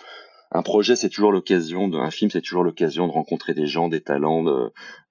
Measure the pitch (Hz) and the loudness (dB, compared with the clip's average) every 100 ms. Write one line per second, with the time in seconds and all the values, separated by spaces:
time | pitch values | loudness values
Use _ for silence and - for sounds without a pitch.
0 | - - - _ _ 87 87 104 104 120 | -18 -20 -20 _ _ -4 2 2 4 2
1 | 98 - 104 95 - 92 80 87 98 80 | 2 2 4 4 2 0 2 -2 -2 0
2 | 71 - 107 87 - 90 87 80 82 78 | -4 0 0 0 -2 0 0 2 -2 0
3 | 87 76 78 82 - 76 76 78 85 80 | -2 -2 -4 -6 -4 -2 -2 0 -2 -2
4 | - 71 78 80 82 65 60 - - - | -2 0 2 2 2 0 -2 -8 -20 -20
5 | _ | _